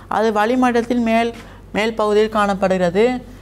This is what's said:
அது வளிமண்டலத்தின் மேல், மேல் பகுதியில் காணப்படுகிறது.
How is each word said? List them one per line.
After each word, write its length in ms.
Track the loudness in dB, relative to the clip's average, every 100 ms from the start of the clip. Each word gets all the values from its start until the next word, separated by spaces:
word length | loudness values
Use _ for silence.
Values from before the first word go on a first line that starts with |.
| -6 -2
அது 120 | 0 2
வளிமண்டலத்தின் 640 | 0 2 2 2 0 -2 0
மேல், 220 | 0 0 -6 -16 -20 -8
மேல் 260 | -4 -2 0
பகுதியில் 360 | 0 2 2 0
காணப்படுகிறது. 680 | 0 0 0 2 0 2 2 0 -8 -20